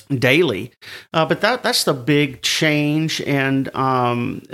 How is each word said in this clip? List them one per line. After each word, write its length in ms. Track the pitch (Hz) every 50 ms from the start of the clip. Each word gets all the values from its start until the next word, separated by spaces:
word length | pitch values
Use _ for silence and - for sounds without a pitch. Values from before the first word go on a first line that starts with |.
| - -
daily. 640 | 139 123 123 127 135 165 185 139 104 90 110 - - _ - - - - - _
Uh, 140 | - 165 160
but 140 | 160 170 165
that, 220 | 202 214 254 247
that's 220 | - 226 247 - -
the 100 | 190 151
big 460 | 131 120 151 147 147 147 135 123 -
change. 800 | - - - - 165 156 151 147 147 147 147 156 160 156 - -
And, 520 | - - 143 139 135 135 135 135 131 - -
um, 680 | - 135 131 131 127 123 120 120 120 120 104 - - - -